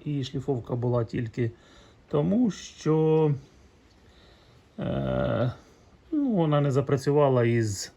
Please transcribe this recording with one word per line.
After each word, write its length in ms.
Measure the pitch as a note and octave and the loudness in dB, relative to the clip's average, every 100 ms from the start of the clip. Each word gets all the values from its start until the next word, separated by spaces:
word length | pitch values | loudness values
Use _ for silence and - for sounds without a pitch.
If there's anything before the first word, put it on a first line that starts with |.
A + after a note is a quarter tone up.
І 200 | D3+ C#3+ | -6 -6
шліфовка 520 | B2+ C#3 B2+ B2+ A2+ B2 | -6 -6 -4 -4 -4 -4
була 280 | B2 A#2+ | 0 0
тільки 460 | A2+ A#2+ A#2 - A#2 - - - - - - | -2 -4 -6 -4 -4 -6 -18 -20 -20 -20 -4
тому, 420 | D3+ D#3+ G#3+ B3 | 0 2 2 0
що, 840 | - - - D#3 D#3 D#3 D#3 D#3 C#3 - - - _ _ _ - - - - - - _ - | -2 -12 -6 0 2 2 4 2 0 -6 -20 -20 _ _ _ -20 -20 -20 -20 -20 -20 _ -8
е, 720 | - C2+ C2+ B1+ C2 F2+ B2 - - - _ - _ | -6 -4 -2 -2 -2 -2 -2 -4 -14 -20 _ -20 _
ну, 180 | D#4 C#4 | -2 0
вона 300 | G3+ D#3+ D3 | 0 2 2
не 100 | C#3+ | 2
запрацювала 720 | C3 C#3 C#3 C#3+ C#3+ C#3 B2+ | 0 0 0 2 4 4 4
із, 480 | A#2+ A#2 A2 F#2+ - | 4 2 0 -4 -10